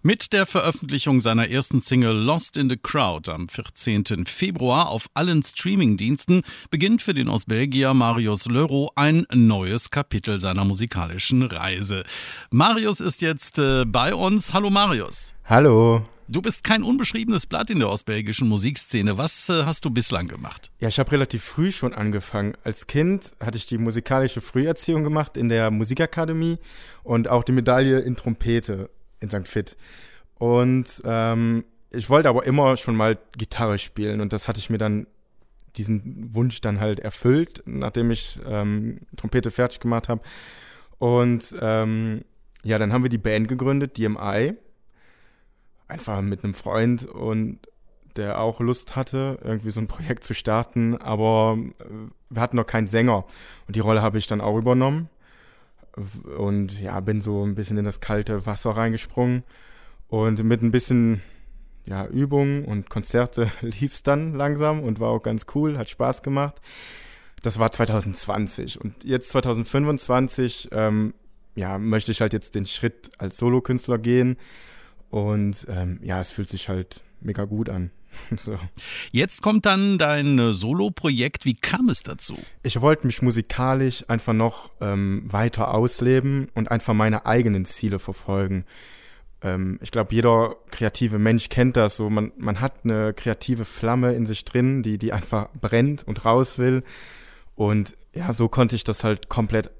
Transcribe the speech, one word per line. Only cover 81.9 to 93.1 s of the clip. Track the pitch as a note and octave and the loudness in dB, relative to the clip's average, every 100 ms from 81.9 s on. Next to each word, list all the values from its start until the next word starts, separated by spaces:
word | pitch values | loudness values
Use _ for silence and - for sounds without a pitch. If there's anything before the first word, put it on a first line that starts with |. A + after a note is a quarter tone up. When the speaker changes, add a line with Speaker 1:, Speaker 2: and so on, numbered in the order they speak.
| - | 2
Speaker 1:
dazu? | - - - - - - | -4 -8 -8 -8 -14 -8
Speaker 2:
Ich | - A#2+ | -4 2
wollte | C#3 D#3 B2+ | 4 4 2
mich | - | 2
musikalisch | B2+ A2+ G#2+ - C3 C3+ C3 B2 - | 2 2 -2 -2 0 2 0 -2 -2
einfach | A#2 - | -2 0
noch, | A2 A2+ - - - | 2 2 -2 -18 -8
ähm, | G2+ G2 G2 G2 - | -4 0 0 -2 -2
weiter | G2+ A2+ - A2 | 0 0 0 0
ausleben | A2 A#2+ - A#2+ C3 C3+ C#3 C3+ - | 2 0 0 2 2 2 -2 -4 -4
und | A2 | -2
einfach | A#2 - G#2+ | -2 0 2
meine | G#2+ G#2+ - | 2 2 2
eigenen | A#2+ A2+ G2 F2+ | 2 4 0 -2
Ziele | - G#2+ G2 | -4 -4 -4
verfolgen. | - G2 - G2 G2 F#2+ F#2 - - - - - - - | -6 -10 -4 -2 0 -2 -6 -18 -20 -20 -20 -20 -20 -8
Ähm, | G2 F#2 F#2+ F#2 | -4 -2 -4 -6
ich | A2 | -4
glaub, | A#2+ G#2 | -2 0
jeder | A2 A#2 A2+ A2+ - - | 4 6 6 4 -2 -16
kreative | - A2 - A#2+ G#2 | -4 -4 0 0 2
Mensch | A2 A#2 - | 4 4 2
kennt | - B2+ B2 | 2 4 4
das | G#2+ - | 2 2
so. | G#2+ | -2
Man, | G#2+ G#2+ - | -2 -2 -6
man | G#2+ G2 | -6 -2
hat | C3 - A#2+ | -4 -2 -2
eine | G#2+ G#2+ | 0 -2